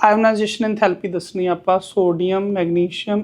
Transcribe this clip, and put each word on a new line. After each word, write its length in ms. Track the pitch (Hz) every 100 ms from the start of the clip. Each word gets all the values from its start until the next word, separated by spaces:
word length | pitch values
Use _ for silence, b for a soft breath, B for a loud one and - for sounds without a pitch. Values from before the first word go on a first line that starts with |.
ਆਇਓਨਾਈਜ਼ੇਸ਼ਨ 600 | 214 214 220 214 214 - 220
ਐਂਥੈਲਪੀ 420 | 214 202 180 196
ਦੱਸਣੀ 380 | 175 - 190 180
ਆਪਾਂ 340 | 175 185 185
ਸੋਡੀਅਮ, 640 | 185 - 180 170 180 190
ਮੈਗਨੀਸ਼ੀਅਮ, 800 | 202 196 170 170 175 - - 208